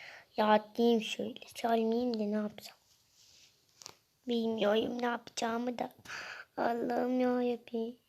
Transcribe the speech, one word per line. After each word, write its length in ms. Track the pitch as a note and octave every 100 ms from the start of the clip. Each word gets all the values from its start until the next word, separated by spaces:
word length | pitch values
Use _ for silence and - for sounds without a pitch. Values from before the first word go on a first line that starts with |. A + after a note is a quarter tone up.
| - - - -
Ya 100 | G#3+
atlayayım 540 | G#3+ G#3+ - A#3 A#3
şöyle. 380 | A3 - G#3 C4 - -
Sarmayayım 640 | A#3 A3+ A3+ A#3 B3 A3
da 40 |
ne 120 | G#3 G#3+
yapsam? 460 | G#3 - - - _ _ _ _ - - - _ _ _ - - _ _ B3+
Bilmiyorum 760 | A#3 A3+ A3 G#3 A3 A#3 A#3+
ne 40 | A#3+
yapacağımı 760 | A#3+ - - A#3 A#3 B3 A#3
da. 100 | - - - - - - - -
Allah'ım 600 | A#3 A#3+ B3 A#3+ B3 B3+
yarabbim. 760 | B3 B3 B3 A#3+ - A3+ A3+ B3